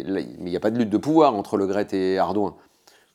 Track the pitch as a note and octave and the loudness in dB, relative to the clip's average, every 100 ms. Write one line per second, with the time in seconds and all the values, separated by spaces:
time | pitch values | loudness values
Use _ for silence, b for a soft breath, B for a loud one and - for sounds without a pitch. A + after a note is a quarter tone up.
0 | C#2+ F#2+ B1 A#1+ F2 F2 G#2+ A#2 A2 G2+ | -4 -4 -4 -8 -6 -2 0 0 0 0
1 | C3+ D#3+ D3 G#2+ F#2+ G#2 G2 G2 G2+ G2 | 2 4 4 4 -2 -2 0 0 -2 -2
2 | F#2+ F#2+ F2 G2+ F#2+ - b b b b | 0 0 0 0 -2 -6 b b b b
3 | b | b